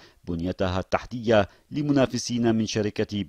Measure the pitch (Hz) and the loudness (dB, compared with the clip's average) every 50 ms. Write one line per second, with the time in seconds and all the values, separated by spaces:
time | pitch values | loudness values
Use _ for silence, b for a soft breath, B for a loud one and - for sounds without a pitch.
0 | b b b b - - 87 85 85 92 87 - 98 90 90 95 90 - - 92 | b b b b -8 -6 -4 -2 -2 -4 -2 0 -2 0 0 -2 -4 -2 -2 -2
1 | - - 120 123 110 110 113 104 98 - b b b b 127 147 147 147 139 135 | -2 -4 -10 -6 0 4 4 4 4 2 b b b b -6 -4 0 2 4 4
2 | 127 113 117 120 - - 120 117 117 117 113 110 110 101 - 110 101 104 - - | 4 2 0 -4 -4 -4 -2 0 2 2 2 2 0 0 0 -2 -2 -2 0 -2
3 | 107 - 104 101 95 | -4 -2 -2 -6 -6